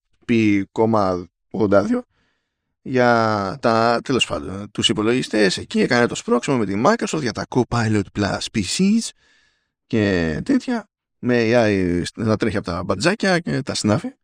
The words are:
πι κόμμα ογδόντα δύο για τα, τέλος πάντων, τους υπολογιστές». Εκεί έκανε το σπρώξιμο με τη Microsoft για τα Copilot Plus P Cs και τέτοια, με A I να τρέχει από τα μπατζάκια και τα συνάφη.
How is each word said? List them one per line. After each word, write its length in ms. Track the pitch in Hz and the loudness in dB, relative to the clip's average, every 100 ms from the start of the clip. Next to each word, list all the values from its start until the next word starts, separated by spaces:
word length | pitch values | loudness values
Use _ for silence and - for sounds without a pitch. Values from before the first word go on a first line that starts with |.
| _ _ - | _ _ 0
πι 420 | 113 110 101 98 | 2 4 2 0
κόμμα 560 | - 113 113 95 90 90 _ _ | 0 2 2 2 -2 -6 _ _
ογδόντα 320 | - 104 101 | -2 4 4
δύο 200 | 147 247 - _ _ _ _ _ _ _ | 4 -2 -4 _ _ _ _ _ _ _
για 760 | - 127 123 120 113 107 98 92 | -4 2 4 4 2 0 -4 -2
τα, 380 | 123 113 117 117 | 0 2 2 0
τέλος 220 | - 123 - | 0 -2 -2
πάντων, 460 | 85 78 95 101 | -4 -8 -10 -10
τους 180 | - 110 | -4 -2
υπολογιστές». 680 | 107 107 127 117 220 202 - | 0 2 0 0 0 2 0
Εκεί 220 | - 220 | -6 -2
έκανε 280 | 208 120 120 | 0 2 2
το 80 | - | 0
σπρώξιμο 420 | - 240 - 131 | -2 -2 0 -2
με 80 | 104 | -2
τη 160 | 101 131 | 0 2
Microsoft 360 | 226 226 175 | 2 -2 -4
για 100 | 127 | -4
τα 140 | 98 90 | -6 -4
Copilot 540 | 135 120 120 110 107 95 | -2 0 0 0 0 -2
Plus 260 | - 98 98 - | -2 -2 -2 -4
P 100 | 117 92 - | -6 -4 0
Cs 320 | 190 226 - - _ _ _ _ _ _ _ | 2 2 -2 -12 _ _ _ _ _ _ _
και 560 | 113 104 - - 76 - | 0 2 2 0 -4 -2
τέτοια, 420 | 269 - 240 - _ _ _ 120 | -2 -2 -8 -8 _ _ _ -2
με 180 | 120 113 | 0 4
A 200 | 120 110 | 4 4
I 360 | 101 90 87 85 - | 2 0 0 -4 -4
να 220 | 110 110 | -2 0
τρέχει 200 | 113 98 | 0 -2
από 80 | - | -6
τα 180 | 85 | -8
μπατζάκια 560 | 95 95 147 208 202 175 | -4 -2 -2 0 0 0
και 220 | - 139 | -2 -6
τα 120 | - | -6
συνάφη. 400 | - 107 113 254 - | -4 0 0 -2 -14